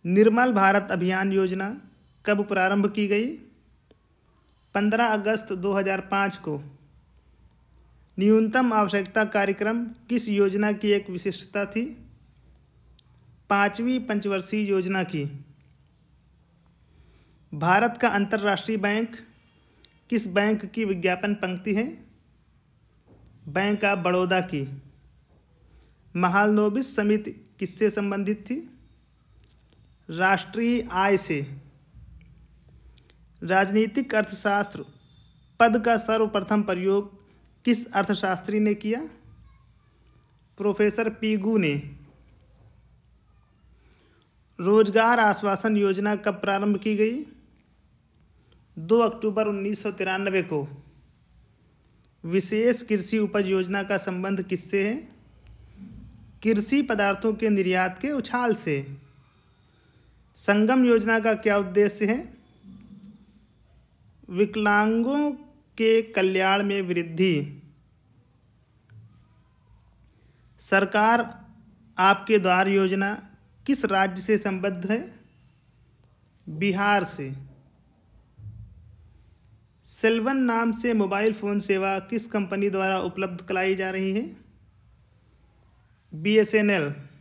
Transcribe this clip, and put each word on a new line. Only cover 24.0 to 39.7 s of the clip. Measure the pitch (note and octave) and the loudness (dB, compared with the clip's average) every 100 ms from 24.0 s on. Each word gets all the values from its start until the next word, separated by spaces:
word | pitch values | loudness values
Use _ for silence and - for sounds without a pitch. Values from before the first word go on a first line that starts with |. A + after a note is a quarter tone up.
| F3+ F3+ F3+ F#3 | 2 2 2 0
की। | F3+ D3 C3+ - - _ - _ _ _ _ _ _ - _ _ _ F3 | 0 -6 -6 -10 -18 _ -20 _ _ _ _ _ _ -20 _ _ _ -2
महालनोबिस | F3+ F#3+ G#3 G#3 G#3 G#3+ C4 - | 2 4 4 4 2 0 0 0
समिति | G#3 G#3+ G#3+ | 2 0 -2
किससे | - - - F3+ - G#3+ | -14 -20 -10 -8 0 0
संबंधित | G#3 G3+ G3 G3+ G#3+ | 0 -4 -4 -4 -6
थी? | - C4+ E4+ - _ _ _ _ _ _ - - _ _ _ _ - | -6 -10 -10 -20 _ _ _ _ _ _ -20 -20 _ _ _ _ -14
राष्ट्रीय | E3 F#3 F#3+ - A3 A#3 A#3+ A#3 | -2 2 2 0 -2 0 0 -2
आय | F3+ G3 F#3+ | 0 2 2
से। | - D3 C#3 - - _ _ - - - - - - _ _ - - - _ _ _ _ | 0 -6 -6 -12 -20 _ _ -20 -20 -20 -20 -20 -20 _ _ -20 -20 -20 _ _ _ _
राजनीतिक | E3+ F#3 G3 G#3 A3 C#4 B3+ | 0 2 2 2 2 0 0
अर्थशास्त्र | A3 G#3 G3+ G#3 G3+ G3+ - C3+ - _ _ _ _ _ - | -2 -2 -4 0 0 -2 -8 -14 -20 _ _ _ _ _ 2
पद | A#3 A3+ | 4 4
का | A3+ A3+ | 2 0
सर्वप्रथम | A3+ A3 G#3+ G#3 F#3+ G#3+ | 2 0 0 -2 0 0
प्रयोग | G3 F3+ F#3+ G3 G3+ - - - _ _ | 0 -2 0 0 -2 -18 -20 -20 _ _
किस | - A3+ - | 0 0 0
अर्थशास्त्री | G3 G3 F#3+ F#3+ F3+ - G#3+ | -2 0 -2 -2 -4 -2 0
ने | G#3+ | 0
किया? | G#3 G#3+ A#3 D#4 - - - - - _ | 0 -4 -6 -6 -14 -20 -20 -20 -20 _